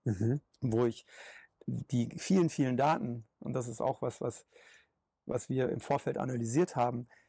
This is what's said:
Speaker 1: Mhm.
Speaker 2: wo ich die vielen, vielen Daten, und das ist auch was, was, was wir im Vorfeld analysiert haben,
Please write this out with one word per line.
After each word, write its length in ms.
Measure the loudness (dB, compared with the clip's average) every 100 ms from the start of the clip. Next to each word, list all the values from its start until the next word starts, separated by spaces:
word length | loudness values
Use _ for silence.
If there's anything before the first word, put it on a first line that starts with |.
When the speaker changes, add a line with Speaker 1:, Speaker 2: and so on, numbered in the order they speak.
Speaker 1:
Mhm. 380 | -2 0 2 0 _ -6
Speaker 2:
wo 240 | 0 4 2
ich 200 | 0 -14 -20 -20 -20 -20 _ -8
die 420 | -6 -2 0 0 -4
vielen, 320 | 2 4 4
vielen 260 | 2 0 4
Daten, 520 | 4 2 -2 -6 -10 _
und 140 | -6
das 140 | -4 -4
ist 140 | -2
auch 200 | -2 -2
was, 180 | -4 -4
was, 260 | -6 -6 _ -20 -20 -20 _ _ _ _ -6
was 220 | -6 -2
wir 220 | 0 0
im 100 | -2
Vorfeld 380 | -2 -2 -2 -4
analysiert 580 | -2 -2 0 2 2 2
haben, 320 | 0 0 -8 _